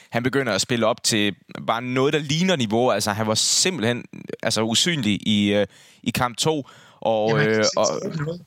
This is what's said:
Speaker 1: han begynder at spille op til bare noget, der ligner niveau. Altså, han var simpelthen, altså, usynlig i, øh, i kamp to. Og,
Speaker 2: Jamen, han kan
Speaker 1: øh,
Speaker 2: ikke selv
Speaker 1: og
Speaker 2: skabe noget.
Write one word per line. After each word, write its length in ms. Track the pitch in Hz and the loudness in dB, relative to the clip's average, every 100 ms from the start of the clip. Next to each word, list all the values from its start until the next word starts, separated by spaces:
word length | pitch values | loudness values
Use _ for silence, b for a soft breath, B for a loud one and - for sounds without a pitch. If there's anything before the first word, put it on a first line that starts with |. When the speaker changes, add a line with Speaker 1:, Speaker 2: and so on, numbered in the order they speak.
| B | B
Speaker 1:
han 120 | 117 | -4
begynder 300 | 123 135 127 | 0 0 0
at 80 | 95 | 0
spille 260 | - 120 110 | 0 0 0
op 160 | - | 0
til 320 | - 110 104 87 - - 110 | 0 0 0 -2 -12 -8 -4
bare 160 | 113 | -4
noget, 300 | 123 127 139 | -2 0 2
der 60 | 151 | 0
ligner 380 | 143 156 185 170 | 0 0 2 2
niveau. 340 | 110 113 127 | 2 2 2
Altså, 200 | 101 107 | 2 0
han 160 | 101 110 | -2 0
var 80 | |
simpelthen, 680 | 110 - - 185 175 110 120 - - - - | 0 0 0 0 0 -2 -2 -6 -14 -14 -6
altså, 200 | - 107 | -4 -2
usynlig 680 | 110 113 180 160 107 98 - | 0 0 0 0 0 0 0
i, 260 | 104 101 | 2 2
øh, 120 | 104 98 B B B | 2 0 B B B
i 80 | - | -6
kamp 260 | 117 123 113 | -2 -2 0
to. 300 | 160 156 - B B B | -2 -2 -6 B B B
Og, 280 | - 110 110 | -2 2 2
Speaker 2:
Jamen, 140 | 110 | 2
han 60 | 107 | 2
kan 40 | |
Speaker 1:
øh, 40 | 110 | 2
Speaker 2:
ikke 100 | 107 | 2
selv 100 | - | 2
Speaker 1:
og 220 | 107 - | 0 -2
Speaker 2:
skabe 240 | - 160 | -6 -6
noget. 160 | 147 175 | -6 -8